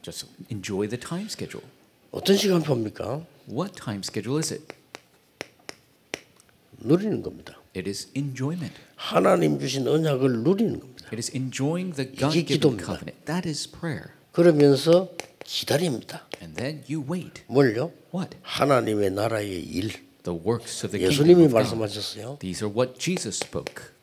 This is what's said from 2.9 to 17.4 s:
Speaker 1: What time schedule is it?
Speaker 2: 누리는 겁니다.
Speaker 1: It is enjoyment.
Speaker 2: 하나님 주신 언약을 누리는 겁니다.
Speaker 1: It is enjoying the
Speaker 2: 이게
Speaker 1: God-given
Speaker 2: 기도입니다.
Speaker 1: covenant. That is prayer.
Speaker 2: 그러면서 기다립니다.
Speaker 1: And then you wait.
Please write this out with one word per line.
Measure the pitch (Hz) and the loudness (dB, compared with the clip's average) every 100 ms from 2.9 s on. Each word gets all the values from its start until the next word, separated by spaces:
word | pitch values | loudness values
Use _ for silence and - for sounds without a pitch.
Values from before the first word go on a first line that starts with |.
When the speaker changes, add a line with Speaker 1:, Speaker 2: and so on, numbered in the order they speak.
| - 87 143 170 _ - | -6 -6 -6 -10 _ -12
Speaker 1:
What | 107 196 - | -8 -8 -8
time | - 101 | -8 -8
schedule | 92 113 101 147 | -6 -8 -4 -4
is | 156 | -4
it? | - - - _ - _ _ _ _ - _ - - _ _ _ - _ _ _ _ _ - | -8 -12 -20 _ -20 _ _ _ _ -16 _ -20 -20 _ _ _ -14 _ _ _ _ _ -14
Speaker 2:
누리는 | - 170 214 139 | 2 2 2 -2
겁니다. | 76 - - - _ 95 | -6 -12 -18 -20 _ -8
Speaker 1:
It | 92 | -6
is | 101 - 135 | -8 -8 -6
enjoyment. | 143 123 131 175 127 - - - | -6 -4 -4 -4 -8 -12 -20 -12
Speaker 2:
하나님 | - - - 180 156 143 | 0 2 4 4 4 2
주신 | 139 135 120 | -2 -2 2
언약을 | 151 156 135 135 117 | 2 2 2 2 2
누리는 | 123 196 220 107 | 2 2 2 -2
겁니다. | - - - | -10 -20 -12
Speaker 1:
It | 113 | -8
is | 117 131 | -6 -6
enjoying | 131 117 139 170 185 143 | -6 -2 -2 -2 -4 -6
the | 135 | -8
Speaker 2:
이게 | - | -2
Speaker 1:
God-given | 135 156 160 | 0 2 2
Speaker 2:
기도입니다. | 143 156 113 - | 2 2 2 -6
Speaker 1:
covenant. | 92 76 - - | -8 -10 -12 -6
That | 170 180 | -4 -4
is | 151 - | -6 -8
prayer. | - 170 131 - - _ | -8 -8 -8 -10 -20 _
Speaker 2:
그러면서 | - 175 151 143 135 160 175 185 - - _ | 6 6 8 6 6 6 4 4 -10 -18 _
기다립니다. | - - - 120 170 113 - - - - | -10 -8 -2 0 0 -2 -8 -16 -14 -16
Speaker 1:
And | 85 78 | -14 -8
then | 127 151 127 | -8 -8 -8
you | 156 131 | -6 -4
wait. | 180 - - | -6 -8 -16